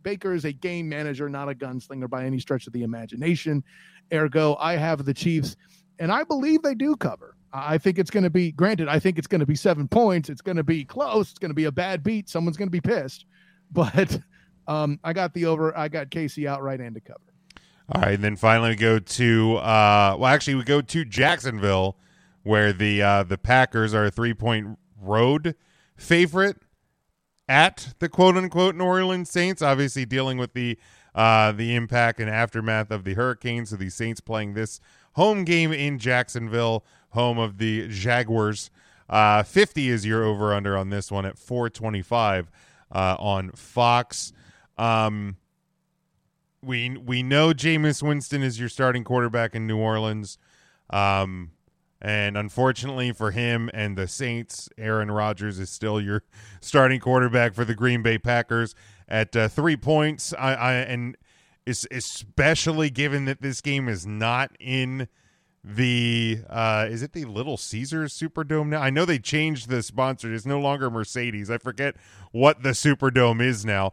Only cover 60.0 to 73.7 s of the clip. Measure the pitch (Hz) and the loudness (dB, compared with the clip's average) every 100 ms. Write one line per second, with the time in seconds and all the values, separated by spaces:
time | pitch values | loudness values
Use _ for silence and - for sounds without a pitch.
60 | 151 151 - - 131 131 120 127 127 123 | 2 -2 -8 -4 -4 0 0 0 -2 -6
61 | 120 - _ _ _ _ - 123 - 127 | -8 -10 _ _ _ _ -8 -8 -8 -10
62 | - - 104 - 139 160 - 156 156 123 | -10 -12 -8 0 2 2 0 0 -2 -2
63 | 147 139 135 135 139 127 147 139 131 101 | -2 -2 -4 -6 -8 -8 -4 -4 -2 -6
64 | 90 107 113 123 135 - 127 131 127 131 | -6 -4 -2 -2 -4 -8 -6 -4 -4 -6
65 | 127 _ _ _ _ _ 98 104 127 120 | -10 _ _ _ _ _ -10 0 2 2
66 | 120 117 113 110 - 113 113 107 107 113 | 2 0 -2 -4 -6 -4 0 0 -2 -4
67 | 143 175 139 104 135 123 - 107 135 160 | -10 -10 -10 -8 -6 -8 -8 -8 -6 -4
68 | 151 - 160 - 151 156 151 151 135 139 | -6 -6 -8 -6 -4 -2 -2 -2 0 2
69 | 175 147 - 151 156 147 113 127 113 104 | 2 0 -2 -2 -2 -4 -4 -4 -4 -2
70 | 131 131 117 113 110 143 143 143 131 117 | -2 -2 -8 -8 -4 -2 -2 -2 -4 -4
71 | 104 127 120 104 101 117 - 95 139 - | -6 -6 -6 -6 -6 -6 -6 -6 -6 -6
72 | _ - - 113 135 151 131 123 151 139 | _ -20 -10 4 4 4 0 2 2 2
73 | 135 131 120 113 123 117 107 | 2 4 4 4 0 0 -2